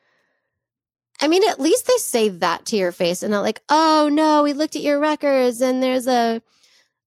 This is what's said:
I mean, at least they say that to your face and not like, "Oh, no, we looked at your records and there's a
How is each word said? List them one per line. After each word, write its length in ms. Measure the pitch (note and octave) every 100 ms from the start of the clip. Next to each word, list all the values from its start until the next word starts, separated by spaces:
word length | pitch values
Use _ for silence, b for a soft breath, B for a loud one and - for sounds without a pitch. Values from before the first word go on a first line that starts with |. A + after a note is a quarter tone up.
| _ _ _ _ _ _ _ _ _ _ _ -
I 60 | C#4+
mean, 200 | F4+ G#4
at 120 | -
least 260 | D4 A#4+ -
they 100 | B4
say 300 | - A#3 G#3+
that 380 | F3 F3 E3+ -
to 100 | G#3
your 160 | F3+
face 300 | - F3 F3+
and 80 | G#3+
not 120 | G#3
like, 200 | G#3+ - -
"Oh, 400 | D4+ D#4+ D#4 D4+
no, 300 | D4 D#4 D4+
we 100 | D4
looked 220 | C#4 D#4 D4
at 60 |
your 160 | C#4+ C#4+
records 600 | D4+ D4+ C#4+ C4+ B3 A#3
and 200 | B3+ B3+
there's 240 | B3+ B3+ B3
a 360 | A#3+ A#3 A3+ _ _ _ _ _ _